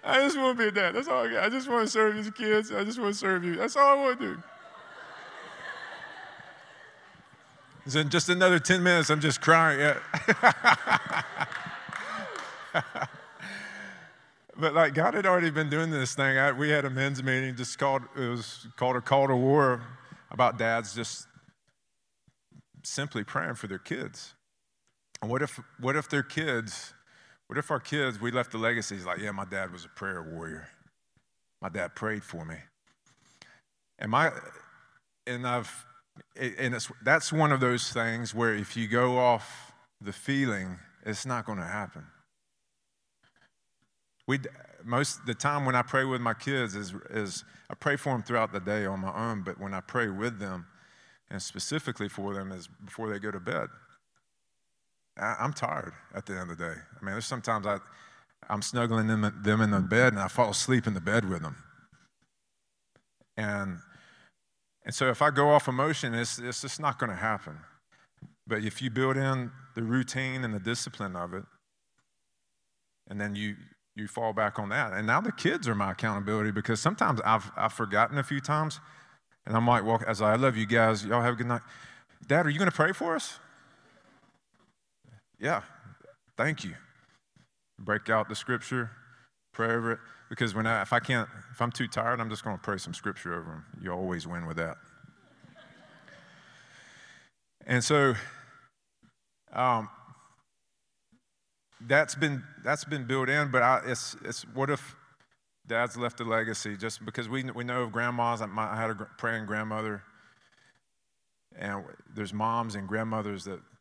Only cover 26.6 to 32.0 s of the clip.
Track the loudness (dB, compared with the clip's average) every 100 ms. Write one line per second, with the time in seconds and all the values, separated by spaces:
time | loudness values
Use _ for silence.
26.6 | -4 -10 -14 -20 _ _ -20 _ _ -6
27.6 | -2 -4 -2 0 0 0 -2 0 -2 0
28.6 | 0 0 -4 -6 -6 -4 -4 -6 -6 -6
29.6 | -6 -10 -18 -10 -8 -6 -8 -10 -10 -12
30.6 | -16 _ _ _ _ _ _ _ _ _
31.6 | -8 -6 -8 -6